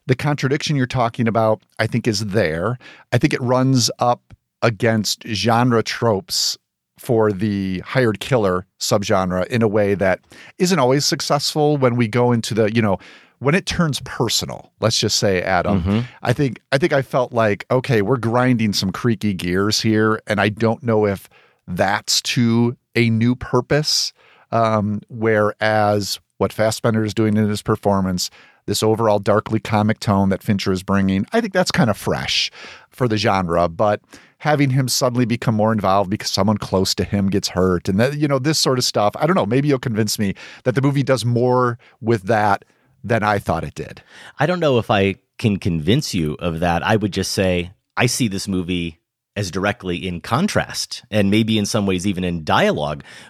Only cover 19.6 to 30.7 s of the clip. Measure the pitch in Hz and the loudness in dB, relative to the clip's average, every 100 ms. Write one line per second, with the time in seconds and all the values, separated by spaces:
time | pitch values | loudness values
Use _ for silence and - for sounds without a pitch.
19.6 | 101 101 113 107 110 107 - 104 104 104 | 0 0 2 2 2 0 -2 2 2 2
20.6 | 110 113 120 110 104 95 - _ _ _ | -2 -2 0 2 2 -2 -10 _ _ _
21.6 | - 90 98 104 - - - - 117 117 | -10 -2 0 0 -2 -4 -2 0 2 2
22.6 | 120 127 _ 117 117 110 120 123 - 127 | 0 -2 _ 0 2 2 0 0 0 -2
23.6 | - 151 151 - - _ _ _ - 113 | 0 -2 0 -2 -4 _ _ _ -6 0
24.6 | 113 110 104 104 - 120 110 107 104 - | 2 0 0 -4 -8 -4 0 2 2 0
25.6 | 107 110 104 104 98 - _ - 104 - | 0 2 2 0 -2 -8 _ -4 -4 0
26.6 | 110 - 120 110 107 107 110 107 107 104 | -2 0 -2 0 -2 0 2 2 0 -2
27.6 | - 107 101 98 95 90 - - - _ | -2 0 2 2 0 -2 -6 -12 -20 _
28.6 | - 101 110 110 110 104 98 104 - 110 | -6 -2 0 2 2 2 2 0 2 -4
29.6 | - 107 107 - - 98 98 92 - 98 | 0 0 2 0 2 2 2 0 -2 -2
30.6 | 98 | 0